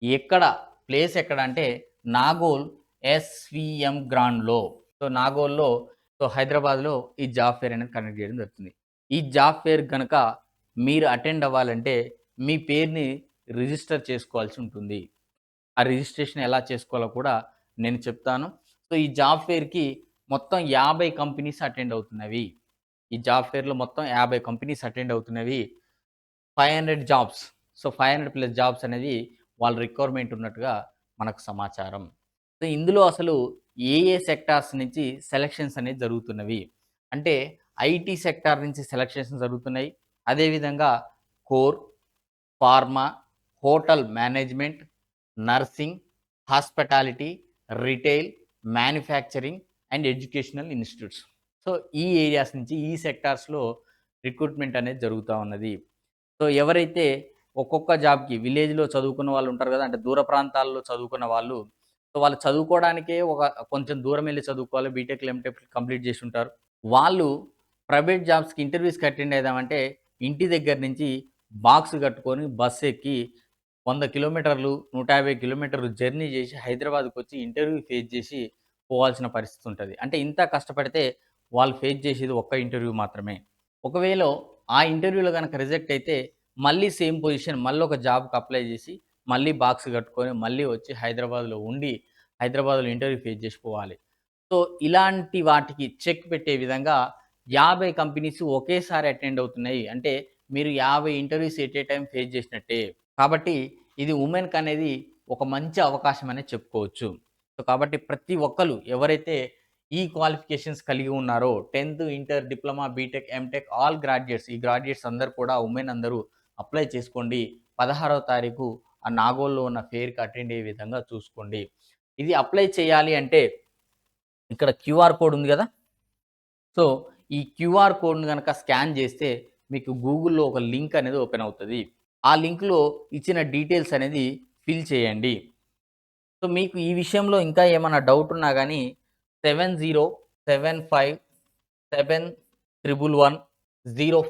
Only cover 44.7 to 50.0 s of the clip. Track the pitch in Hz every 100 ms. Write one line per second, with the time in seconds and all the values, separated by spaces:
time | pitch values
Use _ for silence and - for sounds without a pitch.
44.7 | 156 - _ _ _ _ - 110 127 135
45.7 | - 151 151 _ _ _ _ - 135 143
46.7 | - 139 139 135 127 147 180 _ _ -
47.7 | 110 127 127 147 147 175 - _ _ 110
48.7 | 117 123 151 139 143 139 139 131 175 -
49.7 | _ _ 139